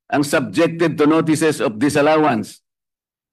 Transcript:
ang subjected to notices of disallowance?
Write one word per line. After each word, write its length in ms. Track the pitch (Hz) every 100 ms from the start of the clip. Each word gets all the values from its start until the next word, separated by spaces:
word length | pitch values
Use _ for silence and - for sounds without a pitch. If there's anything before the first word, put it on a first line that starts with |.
| _
ang 160 | 135 147
subjected 720 | 165 117 117 165 165 170 -
to 80 | 147
notices 560 | 160 160 151 160 143
of 160 | 110 107
disallowance? 800 | 143 143 147 156 151 117 104 - _ _ _ _ _ _ _